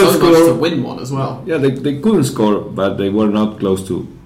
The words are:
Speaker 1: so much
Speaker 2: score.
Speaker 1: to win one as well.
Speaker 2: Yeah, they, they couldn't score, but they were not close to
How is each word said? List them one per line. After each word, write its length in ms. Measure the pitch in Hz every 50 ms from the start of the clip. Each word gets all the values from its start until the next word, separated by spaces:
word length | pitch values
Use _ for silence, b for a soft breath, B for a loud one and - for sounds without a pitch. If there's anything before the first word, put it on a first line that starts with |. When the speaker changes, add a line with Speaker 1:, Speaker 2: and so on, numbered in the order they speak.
| 190 170
Speaker 1:
so 80 | - 165
much 140 | - 170 165
Speaker 2:
score. 120 | 165 165 165
Speaker 1:
to 60 | 165
win 280 | - 151 170 165 135
one 160 | 123 120 120 120
as 140 | 120 127
well. 300 | 139 135 135 135 127 - -
Speaker 2:
Yeah, 120 | - 160 147
they, 120 | 139 135
they 300 | - - - 143 135 139
couldn't 240 | - 220 214 170 131
score, 360 | - - - 107 107 101 90
but 340 | - - 92 92 95 98 92
they 160 | 101 98 98
were 180 | 98 107 107 104
not 300 | 101 107 107 104 - -
close 260 | 98 95 95 92 - -
to 180 | 87 - - - - - -